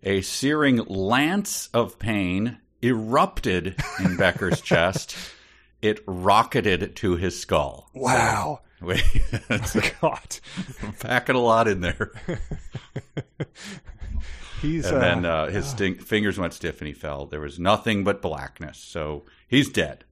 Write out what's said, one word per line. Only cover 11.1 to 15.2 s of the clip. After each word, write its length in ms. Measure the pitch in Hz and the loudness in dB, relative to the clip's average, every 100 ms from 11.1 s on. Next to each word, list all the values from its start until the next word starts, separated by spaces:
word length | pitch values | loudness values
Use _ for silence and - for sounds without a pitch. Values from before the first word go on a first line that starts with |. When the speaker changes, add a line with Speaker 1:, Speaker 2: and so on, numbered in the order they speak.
| 123 - 127 | -2 2 2
Speaker 1:
a 40 | |
lot 260 | 120 113 113 | 4 4 4
in 140 | 95 | 2
there. 320 | 87 - 107 - - | -2 -2 -6 -8 -8
Speaker 2:
<laughs> 120 | - - - - - - - - - - _ 160 - 208 196 - - - - - - - - | -8 -6 -10 -10 -14 -12 -14 -10 -12 -12 _ -12 -12 -16 -16 -16 -14 -6 -6 -6 -10 -10 -4
He's, 260 | - 165 147 | -2 -2 0
Speaker 1:
And 160 | 147 | 2
then, 220 | 90 87 | 2 2